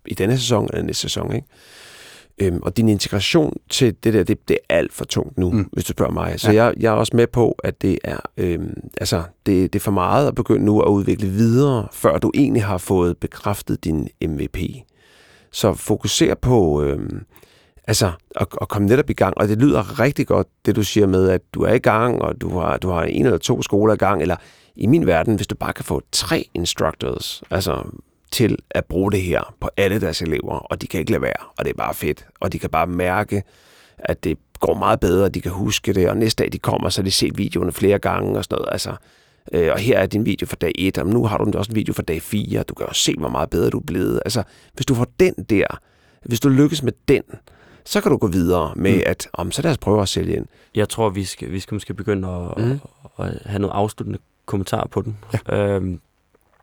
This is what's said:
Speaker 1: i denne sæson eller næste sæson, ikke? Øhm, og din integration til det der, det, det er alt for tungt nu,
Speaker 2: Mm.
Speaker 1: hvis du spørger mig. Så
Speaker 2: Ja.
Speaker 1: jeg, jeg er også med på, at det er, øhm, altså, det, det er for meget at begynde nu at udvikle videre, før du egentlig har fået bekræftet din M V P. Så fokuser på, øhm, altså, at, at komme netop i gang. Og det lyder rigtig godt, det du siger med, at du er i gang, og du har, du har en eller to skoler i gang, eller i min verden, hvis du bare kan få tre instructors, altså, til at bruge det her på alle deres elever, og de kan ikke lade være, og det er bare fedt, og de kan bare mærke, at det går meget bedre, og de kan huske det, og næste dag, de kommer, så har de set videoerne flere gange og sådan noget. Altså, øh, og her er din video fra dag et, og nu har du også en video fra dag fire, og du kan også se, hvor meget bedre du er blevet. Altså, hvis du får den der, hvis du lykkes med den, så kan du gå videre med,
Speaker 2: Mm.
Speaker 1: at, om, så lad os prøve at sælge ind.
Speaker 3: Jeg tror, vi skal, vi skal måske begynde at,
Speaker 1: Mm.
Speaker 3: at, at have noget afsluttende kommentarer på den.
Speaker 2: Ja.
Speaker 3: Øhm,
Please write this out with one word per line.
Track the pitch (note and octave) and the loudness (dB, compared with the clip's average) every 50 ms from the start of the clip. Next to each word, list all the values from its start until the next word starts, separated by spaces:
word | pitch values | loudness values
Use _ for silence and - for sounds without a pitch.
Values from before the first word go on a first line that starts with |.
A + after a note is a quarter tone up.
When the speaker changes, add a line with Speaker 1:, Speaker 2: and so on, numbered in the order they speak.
| _ | _
Speaker 1:
i | - F2 | -8 -4
denne | - F#2+ G2+ B2 C3+ | -2 0 2 2 0
sæson | B2 A#2+ B2 G#2 G#2+ - - | 2 2 2 2 0 0 -2
eller | E2 E2 | -4 -4
næste | D#2+ - - | -4 -4 -4
sæson, | - - - - E2+ - G2+ | -6 -4 -6 -4 -4 -4 -4
ikke? | - - - _ _ - - - - - - - - - - - - - _ _ - | -6 -6 -8 _ _ -20 -20 -20 -20 -20 -20 -20 -20 -20 -20 -20 -20 -20 _ _ -2
Øhm, | G2 F#2+ F2 E2+ | 0 0 0 0
og | - - F#2 - | -2 -2 0 2
din | A2+ A2 | 4 4
integration | G#2 F#2+ - - - G2+ G2 - - E3+ D#3 - - - - - | 4 2 0 -2 -2 -2 0 2 2 2 2 2 -2 -6 -8 -6
til | - - C3+ A#2 F#2+ - - | 0 2 2 2 2 2 0
det | A2+ G#2+ | 2 2
der, | G#2+ F2+ | 4 2
det, | - G#2+ - - - | 2 0 -2 0 0
det | - - - - | 0 0 0 0
er | - | 0
alt | E2+ D#2 - - | 2 2 0 -4
for | - - | -8 -8
tungt | - - - - - - - | -4 -4 -4 -4 -4 -2 -2
nu, | F#2 F2+ | 0 2
Speaker 2:
Mm. | F2 A2 F#2+ - - | 2 0 0 0 -4
Speaker 1:
hvis | - F2 | -6 -6
du | - | -4
spørger | - - G#2 - E2 | -2 -2 0 0 0
mig. | E2 E2+ E2+ E2+ - | -2 -2 -4 -4 0
Så | - G#2+ | 2 4
Speaker 2:
Ja. | G#2 G#2+ A#2 | 6 6 6
Speaker 1:
jeg, | A#2+ - - | 4 2 2
jeg | A2 A2+ | 0 2
er | G#2+ A2+ | 2 2
også | A#2 - - | 0 2 2
med | A#2 A#2 A#2 | 2 2 2
på, | - B2 A2+ - - - - | 2 2 2 2 2 0 -4
at | G2+ - - | -6 -4 -2
det | - F#2+ F2 - - | 0 0 0 0 -2
er, | - - - - - - - | -6 -6 -8 -8 -10 -6 -4
øhm, | G2 F2+ F2 E2 E2 D#2+ - - - - - - | -2 -2 -2 -2 -4 -6 -8 -10 -12 -12 -10 -8
altså, | - - - F2 E2+ F2 - _ _ | -4 -2 -2 -2 -2 -4 -10 _ _
det, | G#2+ G2 F#2 F#2+ E2+ - | 2 4 4 4 2 0
det | G2+ | -2
er | - | 0
for | A2+ | 0
meget | G2 G2 F2+ F#2 G2 B2 D3 B2 | 0 2 2 2 2 2 2 2
at | B2 | 0
begynde | A#2+ A#2 - - G2 G2 | 0 0 2 2 4 4
nu | G#2 G#2 G#2+ | 4 4 4
at | - G#2+ | 6 4
udvikle | G#2 G2+ G2+ G#2+ G2+ - G#2 F#2+ | 4 4 2 2 0 0 0 -2
videre, | F#2 G2+ A#2 A2+ A#2 B2+ C#3+ C#3+ C3 A#2 G2+ G#2+ | 2 2 4 4 6 4 4 4 2 0 -2 -6
før | - - - A2 D2 - | -6 0 2 2 2 4
du | - G#2+ - | 2 0 2
egentlig | - C#3+ A#2+ G#2+ A#2+ G#2 | 2 2 4 4 2 0
har | G2+ G2 F2+ | 0 -2 -4
fået | - - G2+ F#2 F2 F2 E2+ - | -2 0 2 2 4 2 0 -2
bekræftet | - - - - - G#2 G#2 - - - G#2 - - | -6 -8 -8 -6 -4 -4 -4 -4 -4 -6 -6 -4 -2
din | D#2 D#2+ D#2 A#1 G1+ - _ - D#2+ | -2 -2 -2 -2 -6 -6 _ -4 -4
M | D#2 C#2 | -2 -4
V | C#2+ - - | -4 -6 -4
P. | F2+ F2 - - - - _ _ _ _ _ _ _ _ _ _ _ _ _ | -6 -6 -6 -8 -10 -16 _ _ _ _ _ _ _ _ _ _ _ _ _
Så | - - - G#2+ F2+ | -6 0 0 2 2
fokuser | - - - A2 - - G#2 - - - - - | 0 0 -2 -2 -2 0 -2 0 2 2 2 2
på, | - - B2 B2+ A#2 F#2+ D#2+ D2 D2 D2 | 2 2 4 4 4 4 4 4 2 2
øhm, | C#2 C#2+ - G1+ G1+ - - - - _ _ - _ _ _ _ _ _ - _ - | 0 -2 -2 -4 -6 -8 -10 -12 -14 _ _ -20 _ _ _ _ _ _ -12 _ -2
altså, | A2 - A2 F#2+ E2 - _ _ - | 0 0 0 0 -2 -4 _ _ -6
at, | - - - - - | -4 -4 -4 -4 -6
at | - - | -6 -4
komme | - G#2 G2+ G2 | -2 0 4 4
netop | A2+ C3+ D3+ - | 4 4 4 2
i | - | 0
gang. | - G2 F#2+ - - | 0 0 0 2 0
Og | G2 G#2 | 0 0
det | G#2+ G#2+ | 2 4
lyder | B2+ D3 C#3+ C3 G#2 G2 - - | 4 4 4 2 0 -2 -2 0
rigtig | A2+ C#3 D3 - - - | 0 0 0 -2 0 0
godt, | F#2+ F#2+ F#2 - _ _ - | 2 0 0 -2 _ _ -2
det | - G#2 | 0 0
du | A2 G#2 | 2 0
siger | - - G#2+ G#2 F#2+ | 0 2 4 4 4
med, | F#2 F#2 F#2 F#2 | 6 4 4 4
at | F#2+ F2+ - _ - | 2 2 -2 _ -4
du | - | -2
er | - - G#2 | 2 2 2
i | - | 2
gang, | - B2+ G#2+ A2 A#2 B2 A#2 - | 4 2 2 2 2 0 0 0
og | - D#2+ D#2+ - | -2 -4 -4 -4
du | - E2+ F2+ F2+ | -6 -4 -4 -2
har, | E2+ D#2+ C#2+ B1+ | -2 -2 -2 -2
du | - F#2 | -2 -2
har | F2+ E2+ E2+ | 0 0 0
en | - - - C3+ | 0 0 2 2
eller | C3 G#2+ D#2+ | 4 2 2
to | - - B2+ A2+ | 2 0 -2 -2
skoler | - - - G2+ G#2 A2 G#2+ | 0 0 2 4 4 4 4
i | - | 4
gang, | G2 F#2+ G2+ F2+ | 2 2 2 2
eller | D2+ F2 F2 - - - - _ _ _ _ | 0 0 -2 -2 -6 -12 -20 _ _ _ _
i | - - G#2 | -2 2 4
min | D3 E3+ D#3+ - | 4 4 4 4
verden, | E2+ D#2+ E2+ A2+ A2 | 4 4 4 2 0
hvis | F#2+ G2+ - | 0 -2 -4
du | G#2+ | -6
bare | - - - - | -6 -4 -6 -6
kan | - - | -6 -6
få | - - C2+ - _ | -4 -4 -4 -4 _
tre | - - - - E3 - - - - | -4 -4 -2 0 -2 -2 -4 -4 -6
instructors, | - F2 F2+ - - - D#2 - - - B1+ B1 - - - - - - - | -4 -4 -4 -2 0 0 -2 -2 -2 -4 -6 -4 -6 -6 -10 -10 -12 -8 -6
altså, | - F#2 G2 F2+ C#2+ B1 - - - - - _ _ _ _ _ | -4 -2 -2 -2 -4 -4 -6 -8 -12 -16 -20 _ _ _ _ _
til | - - B2 G2+ - - - _ | -2 0 2 2 2 -2 -4 _
at | - - F2 | -4 -4 -4
bruge | - - F2 G2 G2+ | -2 -2 0 0 2
det | G2+ G2 | 0 0
her | F#2 F2+ D#2 A#1+ - - - _ | 0 0 -2 -2 -2 -4 -8 _
på | - - - - | -10 -6 -2 0
alle | G2 G2 G2 A2 | 0 0 0 0
deres | F#2 E2 D#2+ - | -2 -2 -2 -4
elever, | E2+ D#2+ D#2 B1+ - - D2+ D2 | -4 -2 -2 -4 -4 -4 -6 -8
og | - - - - | -6 -6 -6 -6
de | - - | -6 -6
kan | - - | -4 -4
ikke | D#2 - | -2 0
lade | G#2+ D2+ | 0 0
være, | C2 B1+ - - - - - - | 0 -2 -4 -4 -8 -10 -8 -6
og | - | -4
det | C#2 | -4
er | B1+ - | -4 -4
bare | G#1 - - | -4 -4 -4
fedt, | - - D#2+ D2 - - - _ _ | -4 -4 -4 -4 -4 -8 -16 _ _
og | - G2 F2 | -6 -4 -4
de | D#2+ | -4
kan | - - | -4 -2
bare | - D#2+ E2 F2 | 0 0 0 0
mærke, | F2 F2 F2+ F2+ F#2 G2+ G#2+ - G2+ G2+ G2+ - _ _ _ _ _ - _ _ _ - | 0 -2 0 0 0 0 -2 -2 -2 -4 -4 -6 _ _ _ _ _ -20 _ _ _ -8
at | - - E2 - - | -6 -6 -6 -4 -2
det | F2 D#2 - _ _ - - | -4 -4 -4 _ _ -6 -2
går | - - E2 | 0 0 0
meget | - F#2+ G2+ A2 - | 2 2 0 2 2
bedre, | - F2+ F2 F#2 G2 | 2 2 4 4 2
og | F#2+ - | 2 0
de | F2+ | -2
kan | - F2+ | -6 -6
huske | F2+ F#2+ G#2 G#2+ G#2 - - - G2 | -6 -4 -4 -2 -4 -2 -2 -2 0
det, | G2+ F2+ F2 | 2 2 2
og | G#2 G#2 | 2 2
næste | A2+ A2+ - - - | 0 0 0 0 -2
dag, | - - | -2 -4
de | G2 | -4
kommer, | - - G#2+ G2+ - - | -2 -2 -2 0 -2 -2
så | - - | -2 -2
har | F#2+ | -2
de | F#2+ | 0
set | F#2+ - - - - - | 0 0 0 -2 -2 -2
videoerne | G#2 - - F2+ F2+ F2+ | -4 -2 -2 -2 -2 -2
flere | - - G2 F#2+ G2+ G2 | -2 0 2 2 2 2
gange | - F#2 F#2 F#2 G2 F#2+ G2+ G#2 | 2 -2 -2 -2 -2 -2 -2 -4
og | G2+ | -4
sådan | - - | -4 -4
noget. | - - - | -4 -4 -4
Altså, | - - - - F2 - - _ _ _ _ _ _ _ _ - - | -4 -4 -6 -8 -8 -12 -14 _ _ _ _ _ _ _ _ -4 0
øh, | E2 E2+ D#2+ | 2 2 2
og | C2+ - | 2 0
her | G2+ A#2 A#2+ F#2+ | 2 2 2 2
er | F#2+ | 2
din | G2 - G#2 A2 | 2 0 0 0
video | - G2 - - - | 0 0 -2 -4 -6
fra | - - | -6 -4
dag | - E2 - | -4 -4 -2
et, | - E2+ F#2+ - - | 0 0 0 0 0
og | C#2+ F2+ | 0 0
nu | G#2+ A#2+ B2 | 2 2 2
har | A2+ - - | 0 0 0
du | G#2+ G#2+ - - | 0 0 0 -2
også | G2+ A2 | -4 -2
en | A2+ | -2
video | G#2+ F#2+ F2 - | -2 -2 -2 -4
fra | - F#2 | -4 -4
dag | - E2 D#2+ | -4 -4 -4
fire, | - - - G#2 G#2+ - G2+ - | -4 -4 -4 -4 -2 -2 -2 -4
og | - - | -4 -4
du | - | -6
kan | - - | -8 -8
også | - - - | -6 -4 -2
se, | - - - - | -2 -2 -2 -2
hvor | D2 B1 | -4 -4
meget | A#1+ B1+ D#2 - | -2 -2 -4 -2
bedre | - E2+ G2+ A#2 | 0 0 0 0
du | - - | 0 -2
er | - - | -4 -4
blevet. | G#2+ G#2 - G#2+ A#2 - - | -4 -2 0 0 0 -2 -2
Altså, | G2 - A#2+ G2 - - - - _ _ | -2 -2 -4 -4 -6 -10 -20 -20 _ _
hvis | - A#2 | -6 -2
du | - C3+ | 0 0
får | A#2 A#2+ - - - | 0 0 -2 0 2
den | F#3 F#3 - - G2+ - | 2 2 2 -2 -2 0
der, | A2 G2 E2 - - - - _ _ _ _ _ _ _ - | 2 2 2 0 -2 -8 -14 _ _ _ _ _ _ _ -6
hvis | - A#2+ A2+ | -4 -2 0
du | - C#3+ | 2 4
lykkes | C3 C3+ D3 D3 E3 D3+ C3+ | 6 6 4 4 2 0 -2
med | A#2 - - _ - | -4 -4 -2 _ 2
den, | C#3+ - - - - - - _ - _ _ - - _ _ | 2 2 2 -4 -14 -20 -20 _ -20 _ _ -20 -20 _ _
så | - - G#3 | -4 -2 0
kan | G3+ G3+ | 2 2
du | C#3+ A2+ | 2 2
gå | - G#2 | 2 2
videre | E2+ F#2+ F2 E2+ F2+ F2 D#2+ D2+ - | 2 2 2 2 2 2 0 -2 -2
med, | - E2+ F#2+ F#2+ | -2 0 2 2
Speaker 2:
Mm. | F#2 - | 2 2
Speaker 1:
at, | - E2+ - - - - | 0 -2 -4 -6 -10 -8
om, | - F2 F#2 | -8 -8 -6
så | - - | -4 -2
lad | - E3+ | 0 0
os | C#3+ - | 0 0
prøve | - G2 G2+ G#2+ | 0 2 2 2
at | G2 F#2+ | 2 0
sælge | - F#2+ F2 F2 E2+ | -2 -2 -2 -2 -2
ind. | - - - _ _ _ _ - | -4 -6 -8 _ _ _ _ -2
Speaker 3:
Jeg | G#2+ G#2 G2+ | -2 -2 -2
tror, | - - A2+ G#2+ | 0 0 0 0
vi | F#2 G2+ G2 | 0 -2 -4
skal, | F#2 - - - A#1+ | -6 -8 -10 -10 -8
vi | F2 F#2+ | -8 -8
skal | F#2 - G#2+ | -8 -6 -8
måske | G2+ - - G2 | -8 -8 -8 -10
begynde | E2+ F#2+ - G#2 F#2+ F#2 F#2 | -6 -4 -2 -2 -2 -2 -4
at, | F2+ F2+ F2+ E2 E2 - A2 | -6 -6 -6 -6 -4 -2 -2
Speaker 1:
Mm. | A#2+ C3+ C#3+ C#3 - _ _ - - - - | -2 -2 -4 -6 -12 _ _ -20 -18 -10 -8
Speaker 3:
at, | F#2+ | -6
at | F#2 - - - | -6 -6 -8 -8
have | G#2 G#2 G2+ | -6 -4 -2
noget | G2+ F#2+ - | -2 -2 0
afsluttende | G2+ G2+ G#2+ - - A2 G#2 G2+ - - _ _ _ _ - | 0 -2 -2 -2 -6 -8 -8 -8 -8 -10 _ _ _ _ -6
kommentarer | - G2+ F#2+ - - A2 - - | -4 -4 -2 -2 -4 -4 -4 -4
på | - G#2+ | -4 -4
den. | G2 A2 G#2+ G#2 - - - G#2+ - - | -4 -4 -8 -10 -8 -6 -6 -6 -4 -2
Speaker 2:
Ja. | G#2 G2+ G2+ G2+ G2+ | 0 0 0 0 0
Speaker 3:
Øhm, | F#2+ F#2 F#2 F2+ D#2+ - _ _ _ _ _ _ _ _ _ _ _ | 0 -2 -4 -6 -8 -10 _ _ _ _ _ _ _ _ _ _ _